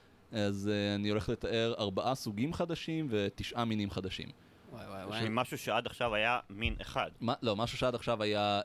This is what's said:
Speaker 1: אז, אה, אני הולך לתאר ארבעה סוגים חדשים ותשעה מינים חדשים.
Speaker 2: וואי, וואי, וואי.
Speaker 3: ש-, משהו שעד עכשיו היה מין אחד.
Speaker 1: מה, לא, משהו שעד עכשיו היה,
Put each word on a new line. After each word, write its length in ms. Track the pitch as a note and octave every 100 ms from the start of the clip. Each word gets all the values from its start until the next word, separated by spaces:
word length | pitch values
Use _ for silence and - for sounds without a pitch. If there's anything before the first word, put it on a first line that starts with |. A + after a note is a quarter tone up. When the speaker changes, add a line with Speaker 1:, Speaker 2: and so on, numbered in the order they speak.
| - - -
Speaker 1:
אז, 380 | A2+ G2+ G2+ G2+
אה, 220 | G#2 G2+ G2+
אני 140 | G#2
הולך 200 | G#2+ G2
לתאר 440 | A2+ G2 A2+ A2+ A#2
ארבעה 360 | G2+ F#2+ F#2+ C3
סוגים 380 | - G2+ C#3
חדשים 540 | E3+ F3 D#3+ - D#3+ D3+
ותשעה 560 | G#2+ G2 - - A#2+ A#2
מינים 240 | G#2+ G2+
חדשים. 400 | F#2+ F#2+ - - - - - -
Speaker 2:
וואי, 160 | A#2 -
וואי, 180 | - F#2+
וואי. 160 | A2
Speaker 3:
ש-, 80 | A2
משהו 280 | A2+ B2+ C#3+
שעד 280 | - A2 A#2
עכשיו 300 | - A#2+ G#2+
היה 240 | A2 B2 -
מין 260 | G2 A2+ A2
אחד. 280 | - C3+ F2 -
Speaker 1:
מה, 140 | A#2 C3+
לא, 140 | A#2 G2+
משהו 220 | A#2 -
שעד 180 | B2+ A#2
עכשיו 280 | - A2+
היה, 380 | G#2+ G#2 G#2 G#2